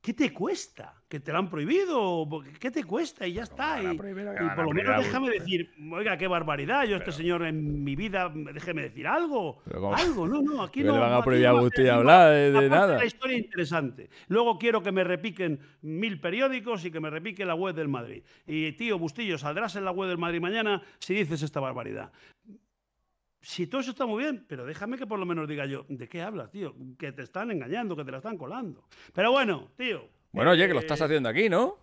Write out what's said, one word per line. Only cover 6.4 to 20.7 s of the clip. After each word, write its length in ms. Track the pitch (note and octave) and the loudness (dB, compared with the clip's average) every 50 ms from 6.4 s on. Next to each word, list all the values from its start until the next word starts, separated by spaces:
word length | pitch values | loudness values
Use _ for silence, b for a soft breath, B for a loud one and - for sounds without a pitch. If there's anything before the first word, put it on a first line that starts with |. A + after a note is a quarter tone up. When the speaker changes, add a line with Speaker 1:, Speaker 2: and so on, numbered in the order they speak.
| E3 D#3 D3 C#3 C#3 D3+ A#3 C#4+ C#4 | -2 -2 -4 -4 -2 0 0 0 2
Speaker 1:
yo 100 | A3 G3+ | 0 0
a 40 | F3+ | -2
este 60 | - | -2
Speaker 2:
Pero 100 | - D#3 | -6 -6
Speaker 1:
señor 260 | C#3+ E3 F3 F3 E3+ E3+ | -2 0 0 0 0 0
en 380 | D#3+ D#3 D#3 D3+ D3 D3 D3 C#3+ | -2 -2 -2 -2 -2 -4 -2 -2
mi 120 | C#3 C#3 | -4 -4
vida, 340 | C#3 G3+ A3 F#3+ F#3+ F3+ F3 D3+ D#3 D3+ C#3+ C#3+ | -4 -4 -2 -2 -2 -2 -2 -4 -8 -12 -10 -12
déjeme 300 | D3+ D#3+ F3 E3+ D#3 C#3 | -12 -8 -6 -6 -6 -6
decir 240 | A2+ G#2 B2+ B2+ | -8 -10 -8 -4
algo". 560 | D#3 A3+ D#4 F4 D#4+ D4 A#3+ F#3+ D3+ A#2+ - _ | -2 0 0 0 0 -2 -2 -2 -4 -6 -10 _
Speaker 2:
Pero 160 | - - - | -10 -6 -4
¿cómo? 140 | F#2 G2+ G#2 | -2 0 0
Speaker 1:
Algo, 300 | - F4 F4+ D4+ G#3+ E3 E3+ | 2 2 0 0 0 -2 0
no, 140 | B3 D4 C#4 | 0 0 0
no, 200 | D4 D4+ C4 F#3+ | 0 -2 -2 -6
aquí 180 | F3 - C4 | -6 -4 0
Speaker 2:
¿Que 60 | C#4+ | 2
Speaker 1:
no, 80 | - - | 2 4
Speaker 2:
le 40 | - | 4
van 140 | A#2 A#2+ B2 | 4 4 4
a 40 | B2 | 4
Speaker 1:
aquí 60 | A#2+ | 4
Speaker 2:
prohibir 220 | C3 B2+ B2 B2 | 6 6 6 8
a 60 | B2 B2 | 8 8
Speaker 1:
no, 80 | A#2+ | 8
Speaker 2:
Bustillo 260 | B2 B2 - - C3 | 6 4 4 4 6
Speaker 1:
aquí 60 | B2+ A#2+ | 6 6
no. 40 | A#2 | 6
Speaker 2:
hablar 320 | A#2 C#3 D#3+ F#3 F3 D#3 D3+ | 10 10 12 12 12 12 10
de, 180 | D3 C#3+ C#3+ | 8 6 6
de 80 | C#3 C#3 | 6 6
Speaker 1:
Aparte 100 | C#3 C#3 | 6 8
Speaker 2:
nada? 300 | C#3 E3 G3+ G3 D#3+ A#2+ | 8 6 6 6 4 4
Speaker 1:
la 60 | - | 2
historia 320 | A3+ - - C4 C4 C4 A#3+ | 0 -2 -4 -4 -2 -2 -2
interesante. 720 | G#3+ - - F3+ E3+ C#3 F3 E3 C#3+ B2+ A#2 - - - b b b b | -2 -4 -4 -6 -4 -2 -2 -2 -2 -4 -8 -10 -18 -20 b b b b
Luego 300 | F3 A3 A#3+ A#3 A3 D#3 | 2 4 4 4 2 2
quiero 240 | - A#3 A3 G#3+ E3+ | 2 2 2 2 0
que 100 | G3+ F#3+ | 0 2
me 120 | F#3 F#3 | 2 2
repiquen 560 | F3 F3+ E3 E3+ A3 E3+ - F#3 E3+ D3+ C#3 b b b b - | 2 0 -2 -4 -8 -6 -4 -2 -2 -2 -4 b b b b -12
mil 380 | D3+ D#3+ E3 G#3+ A3+ G3+ D3 | -8 -6 -4 -4 -4 -6 -6
periódicos 640 | D3+ F3 F3+ A3+ C4+ C4+ C4 B3+ G3+ A#3 A#3 G3 D#3+ | -6 -4 -2 0 0 0 0 -2 -4 -6 -6 -6 -6
y 60 | F3+ | -8
que 100 | D#3+ D#3+ | -8 -6
me 80 | D#3+ D#3 | -8 -6
repique 340 | D3 D#3+ E3 A3 G3 F#3+ G3+ | -8 -8 -8 -10 -8 -6 -4
la 80 | F3+ E3 | -4 -2
web 200 | E3 F#3 F#3+ E3+ | -2 -2 -4 -4
del 140 | D#3 D#3+ C#3+ | -4 -4 -4
Madrid. 360 | C#3 B2 A#2 A2+ G#2+ G#2 - b b b b | -4 -4 -6 -10 -14 -16 -18 b b b b
Y, 260 | - D3+ D#3 D#3 D#3 D3 | -8 -4 -4 -4 -4 -4
tío, 260 | - A3+ A#3 G#3 F3+ | -6 -4 -2 -2 -2
Bustillo, 400 | E3 D#3+ C#3+ - A#3 G3+ E3+ C#3+ | -2 -6 -6 -6 -4 -4 -4 -4
saldrás 380 | C#3+ D3 D3+ F3+ A#3 G#3+ E3 | -4 -6 -4 -4 -6 -6 -6
en 80 | G3+ G3 | -6 -6
la 40 | F#3+ F3+ | -4 -4
web 160 | F#3 G3 F#3 | -4 -4 -4
del 80 | F3+ E3+ | -2 -2
Madrid 220 | E3+ E3+ E3+ E3+ | -2 -2 -2 -2
mañana 420 | E3 F3 G#3 A#3 A3 G#3 | -2 -2 -2 0 0 0